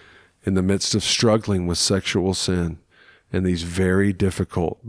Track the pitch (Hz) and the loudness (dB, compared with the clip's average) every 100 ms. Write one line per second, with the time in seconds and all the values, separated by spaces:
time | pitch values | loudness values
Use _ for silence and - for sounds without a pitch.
0 | - - _ _ - 95 92 98 - 107 | -20 -20 _ _ -2 0 2 0 0 -2
1 | - - 117 110 110 95 87 85 - 98 | 0 2 4 2 2 -2 0 -2 0 0
2 | - 101 92 92 - 90 85 80 _ _ | 0 0 0 0 -2 0 -2 -6 _ _
3 | - - _ - 92 90 85 85 92 92 | -20 -20 _ -2 0 0 -4 0 2 4
4 | 101 92 95 - 92 - 85 - | 2 2 -2 0 -4 -2 -4 -4